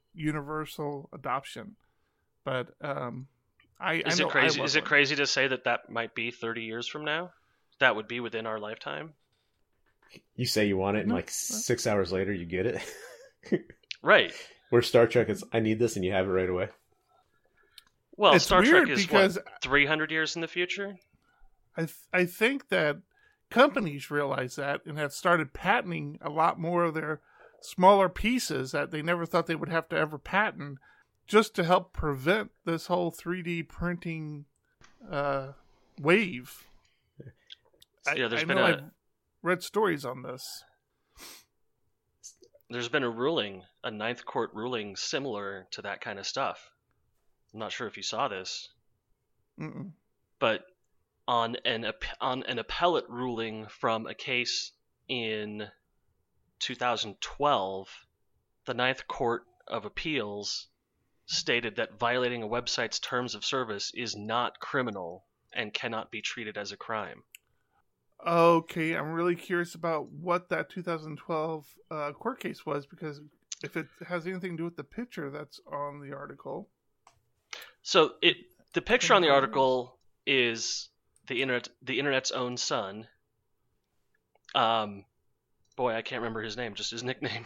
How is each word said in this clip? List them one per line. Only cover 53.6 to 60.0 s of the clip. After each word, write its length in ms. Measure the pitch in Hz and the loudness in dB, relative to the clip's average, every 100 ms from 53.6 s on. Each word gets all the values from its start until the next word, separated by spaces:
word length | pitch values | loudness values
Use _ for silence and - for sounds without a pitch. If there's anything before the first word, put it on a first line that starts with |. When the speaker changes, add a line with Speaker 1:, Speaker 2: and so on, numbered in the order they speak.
| 104 | -12
Speaker 2:
from 400 | - 123 113 113 | -4 0 0 -4
a 80 | - | -8
case 560 | - 123 120 - - - _ _ - | -4 -2 -2 -4 -6 -14 _ _ -8
in 600 | 127 113 107 107 104 104 - _ _ _ _ _ _ _ - | -4 -4 -4 -6 -8 -10 -14 _ _ _ _ _ _ _ -10
two 140 | - 123 | -8 -2
thousand 460 | 123 113 113 - | 0 0 -4 -10
twelve, 640 | - - 143 123 95 95 95 - _ _ _ _ _ _ - | -12 0 2 2 0 -4 -10 -16 _ _ _ _ _ _ -6
the 80 | |
Ninth 340 | 120 127 131 - | 0 0 0 -6
Court 360 | - 120 - - _ - | -2 -2 -2 -6 _ -8
of 180 | 113 104 | -8 -6
Appeals 800 | - | -8